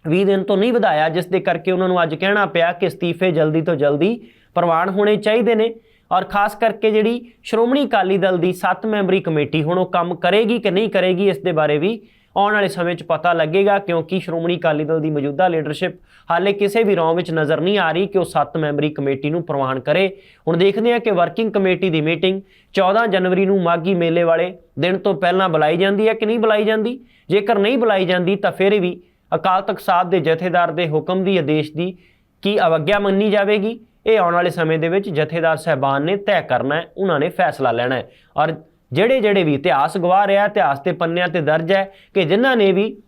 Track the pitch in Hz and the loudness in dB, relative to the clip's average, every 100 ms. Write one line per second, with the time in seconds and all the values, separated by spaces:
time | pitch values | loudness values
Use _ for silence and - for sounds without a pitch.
0 | 160 175 196 196 190 190 233 240 196 151 | 0 0 2 0 0 0 2 2 2 2
1 | 156 165 175 180 190 170 175 180 185 180 | 0 -2 -2 -2 -2 -2 -2 0 0 0
2 | 165 151 190 208 190 165 170 170 185 - | 0 -2 0 0 0 0 0 0 -4 -2
3 | 170 170 185 160 156 160 165 151 143 147 | -4 0 0 2 2 0 0 0 0 2
4 | 180 240 - _ _ 175 170 165 185 185 | 0 -2 -10 _ _ -2 0 0 0 0
5 | 208 214 214 226 226 220 226 226 _ _ | 2 2 2 2 2 2 0 -4 _ _
6 | _ 180 190 202 208 214 226 220 220 214 | _ -2 0 -2 -2 0 -2 0 0 2
7 | 214 240 - _ - 220 240 277 269 208 | 0 -2 -8 _ -4 0 2 2 2 0
8 | 185 196 185 180 180 180 190 180 220 208 | 2 2 2 2 0 0 -2 -2 -2 -2
9 | 190 190 175 156 143 156 151 180 180 180 | 0 0 0 -2 -2 -2 0 -2 0 -2
10 | 170 175 180 202 214 233 202 180 220 202 | -2 -2 0 2 2 0 0 0 0 0
11 | 185 180 202 151 180 156 151 147 180 226 | 0 2 0 0 -2 0 0 0 -2 -4
12 | - _ _ 185 202 208 196 - 170 175 | -12 _ _ -2 0 2 0 -2 -4 -4
13 | 156 160 175 170 156 185 196 196 202 170 | -4 -2 0 0 2 2 2 0 0 -4
14 | 160 185 180 165 170 175 165 151 151 160 | -2 -6 -4 -4 -2 0 0 -2 -2 -2
15 | 156 147 143 143 185 165 147 147 180 180 | -2 -2 -4 0 0 0 -4 -6 -6 -8
16 | _ _ - 170 196 202 202 196 202 180 | _ _ -4 0 0 0 0 2 2 2
17 | 160 170 175 160 151 156 175 202 165 160 | 2 0 -2 -2 0 0 0 0 0 0
18 | 196 190 170 165 175 165 151 143 151 151 | 0 -2 -2 -2 -2 -2 -2 -2 -2 -2
19 | 139 139 147 170 160 143 131 131 131 165 | -4 -2 -2 -4 -4 -4 -2 -4 -2 0
20 | 196 196 - _ - 170 196 202 233 240 | 0 -4 -20 _ -4 2 2 2 0 0
21 | 233 180 170 170 226 208 190 180 190 160 | 0 0 0 0 -2 0 0 0 0 0
22 | 151 165 185 196 196 _ _ 196 185 208 | 0 0 0 -2 -8 _ _ 0 2 2
23 | 233 185 180 180 190 196 170 170 170 180 | 2 0 0 2 2 2 2 0 0 0
24 | 170 170 170 165 180 185 _ - 170 185 | 2 2 2 2 0 -6 _ -4 -2 0
25 | 202 165 175 185 190 156 151 170 196 202 | -2 0 0 2 2 2 2 2 2 2
26 | 220 220 214 226 220 214 208 220 220 254 | 0 0 -2 0 2 2 2 0 -2 -6
27 | - _ - 196 202 214 202 262 226 196 | -16 _ -2 0 2 0 2 2 2 0
28 | 180 180 175 202 196 - 196 208 180 - | 0 0 0 0 -2 0 2 2 0 -6
29 | _ _ _ 165 190 185 208 190 - 180 | _ _ _ -2 0 0 -2 -6 0 0
30 | 185 180 151 160 180 175 170 160 170 151 | 2 0 0 -2 0 0 0 -2 -2 -2
31 | 151 185 190 185 147 156 151 156 180 185 | -2 -2 0 0 0 -2 -2 -6 -6 -8
32 | _ _ _ _ 196 208 175 160 151 202 | _ _ _ _ -2 0 2 2 0 0
33 | 202 190 214 208 196 214 208 233 - _ | 2 2 2 0 2 0 -2 -8 -16 _
34 | - 220 175 175 175 170 160 160 165 190 | 0 2 2 2 0 0 0 0 0 -2
35 | 202 151 151 165 160 156 165 139 135 139 | -2 -4 -2 0 0 0 -2 0 0 0
36 | 151 202 202 185 - 123 131 151 165 - | -2 -2 0 -2 0 -2 0 -4 -6 -6
37 | 190 147 165 170 170 135 131 117 127 131 | -2 0 -2 0 -2 0 -2 0 -2 -4
38 | 170 _ _ 139 156 160 - _ _ 131 | -6 _ _ -2 -2 -4 -14 _ _ 0
39 | 226 269 208 196 156 139 160 143 156 190 | 2 2 2 2 2 0 0 2 0 0
40 | 175 190 202 196 208 208 160 135 180 170 | 2 2 4 2 2 0 0 0 -4 -2
41 | 170 170 180 170 147 160 165 190 196 - | -2 -2 -2 -2 0 0 2 0 -2 -12
42 | _ 196 160 196 262 247 196 185 220 - | _ -2 0 2 2 4 2 2 -2 -6